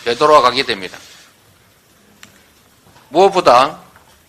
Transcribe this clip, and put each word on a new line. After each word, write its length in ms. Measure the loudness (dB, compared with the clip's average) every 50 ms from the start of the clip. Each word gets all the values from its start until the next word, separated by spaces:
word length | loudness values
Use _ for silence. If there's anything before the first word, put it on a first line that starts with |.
| -8
되돌아가게 600 | -8 -4 -2 0 2 2 2 2 0 -2 -4 -6
됩니다. 320 | -8 -10 -10 -12 -16 -18 -20 -20 -20 -20 -20 _ _ _ _ _ _ _ _ _ _ _ _ _ _ _ _ _ _ _ _ -20 -20 _ _ _ _ _ _ _ _ _ _ _ _ _ _ _
무엇보다 760 | _ 0 0 0 2 0 0 0 2 2 2 2 0 -4 -12 -20 _ _ _ _ _ _ _ _